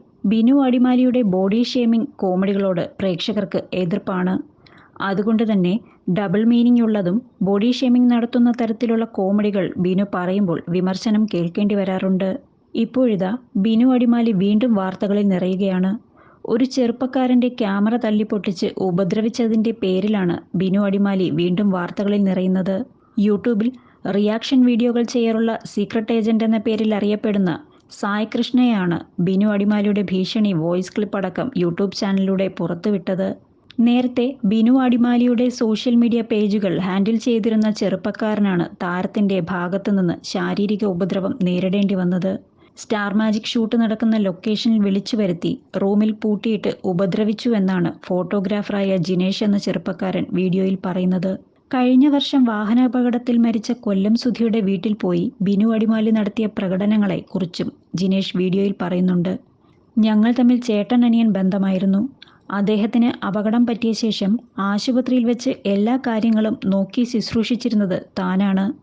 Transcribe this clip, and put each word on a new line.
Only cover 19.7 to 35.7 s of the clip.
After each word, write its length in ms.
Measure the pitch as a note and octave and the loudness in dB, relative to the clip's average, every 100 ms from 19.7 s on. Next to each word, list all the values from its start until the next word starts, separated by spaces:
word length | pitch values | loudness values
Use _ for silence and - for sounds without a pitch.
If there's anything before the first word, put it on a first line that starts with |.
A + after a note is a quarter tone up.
പേരിലാണ് 680 | A3+ F#3+ F#3 G#3 G#3+ F3+ E3 - | -2 -2 0 0 0 0 -2 -4
ബിനു 260 | F3 F#3+ G3 | -2 0 0
അടിമാലി 500 | G3+ G3 G3+ F#3+ F3+ | 0 2 0 0 0
വീണ്ടും 400 | D3 F3 F3+ G#3 | 0 0 0 0
വാർത്തകളിൽ 520 | F#3 F3 - G3+ G#3 | 0 -4 -4 0 2
നിറയുന്നത്. 520 | G3 F#3 F#3 F#3 F#3 F#3+ B3+ _ _ - | 2 0 0 0 0 -4 -6 _ _ -2
YouTube-ൽ 540 | G#3 G3+ A#3+ G#3+ A#3 B3+ - _ - | 0 2 0 0 -2 -4 -12 _ -4
റിയാക്ഷൻ 500 | G3+ G#3 A3 - C4 | 0 0 -2 0 2
വീഡിയോകൾ 380 | B3 A#3+ A#3+ A#3 | 4 2 0 0
ചെയ്യാറുള്ള 560 | A#3 B3 A3+ A3 A3+ A3+ | -2 0 0 0 -2 -4
സീക്രട്ട് 480 | - - G3 A3+ G#3+ | -6 -6 -4 -2 -2
ഏജന്റ് 320 | A#3 A3 A3+ | 0 0 0
എന്ന 140 | A3+ A3+ | 2 0
പേരിൽ 360 | A3 A3 A3 | 0 0 0
അറിയപ്പെടുന്ന 560 | G#3 G3+ G#3 A3 G3+ F#3 D3+ - _ _ | 0 0 0 0 0 0 -2 -8 _ _
സായ് 360 | - G#3 G#3 A3 | -8 -4 -4 -2
കൃഷ്ണയാണ് 720 | A3+ A#3+ B3 B3 G#3+ F3+ E3+ - - | -4 0 2 4 2 0 -2 -4 -2
ബിനു 260 | F3 F#3+ G#3+ | 0 2 2
അടിമാലിയുടെ 560 | G3+ G#3 G#3 G#3 G3+ | 2 0 2 2 0
ഭീഷണി 500 | F#3 F#3 F#3 A3+ G#3 | 0 -2 -2 0 0
വോയിസ് 400 | F3 D#3+ F3+ F#3 | 0 0 -2 -4
ക്ലിപ്പ് 240 | - G#3 G3+ | -4 -4 -4
അടക്കം 320 | F#3 F3+ - F#3 | -4 -4 -4 -2
YouTube 320 | F3 E3+ G3 | -2 0 -4
ചാനലിലൂടെ 560 | - G3 F#3+ F#3+ F#3+ F#3+ | -2 -2 0 0 0 -2
പുറത്തുവിട്ടത്. 800 | F#3 E3+ F3 G#3+ G3 - F#3 F#3+ - _ _ - - | -4 -6 -4 -2 -2 -2 -4 -4 -6 _ _ -8 0
നേരത്തെ 540 | A#3 B3 B3 B3 A#3+ C#4 | 2 2 0 -2 -2 -2
ബിനു 280 | G3 A3 A3 | 0 2 4
അടിമാലിയുടെ 720 | C4 B3+ A#3+ A#3+ A#3+ B3 A#3+ B3 | 4 4 2 2 2 2 2 0
സോഷ്യൽ 460 | A#3+ A3+ | 0 0